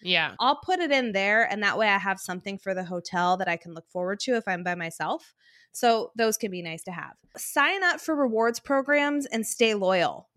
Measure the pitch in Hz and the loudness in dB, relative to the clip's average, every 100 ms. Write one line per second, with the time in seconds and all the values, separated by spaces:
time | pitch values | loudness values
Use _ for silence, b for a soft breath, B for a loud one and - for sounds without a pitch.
0 | 180 175 156 - 240 294 - 370 339 277 | 0 2 2 0 0 0 0 0 2 2
1 | 247 196 196 214 233 202 202 160 214 196 | 2 0 2 2 2 0 0 2 2 2
2 | 190 190 - 180 202 196 - 185 180 180 | 0 -4 -6 -8 -8 -8 -6 -6 -6 -8
3 | - 180 180 185 180 170 170 165 - 180 | -4 0 2 2 0 -4 -6 -18 -10 -6
4 | 180 202 - 240 220 180 180 180 165 - | -4 -4 -2 -2 -2 -4 -4 -4 -6 -6
5 | 156 302 - _ b b b - 240 226 | -4 -4 -8 _ b b b 0 2 2
6 | - 226 226 214 208 180 170 160 - 170 | 0 -2 0 0 -4 -8 -8 -10 -12 -12
7 | 143 - _ - - - 285 392 359 311 | -12 -16 _ -14 -4 2 2 2 0 0
8 | - 302 262 220 233 233 - 277 262 294 | 0 0 2 2 2 0 0 0 2 2
9 | 285 294 277 226 214 - 226 208 185 185 | 2 0 -2 -4 -4 2 2 4 2 4
10 | 156 69 - | 2 -2 -10